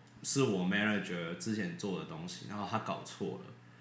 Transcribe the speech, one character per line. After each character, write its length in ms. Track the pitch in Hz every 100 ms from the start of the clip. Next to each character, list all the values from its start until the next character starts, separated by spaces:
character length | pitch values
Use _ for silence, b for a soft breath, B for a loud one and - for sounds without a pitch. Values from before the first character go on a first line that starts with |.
| - -
是 220 | - 139
我 200 | 127 92
manager 720 | 90 101 107 104 90 90 82 85
之 160 | 113 107
前 200 | 90 85
做 240 | 101 85
的 60 | 80
东 220 | 80 87
西， 180 | - -
然 80 | 104
后 120 | 98
他 80 | 110
搞 220 | 98 85
错 380 | - - 98 -
了。 80 | - - - B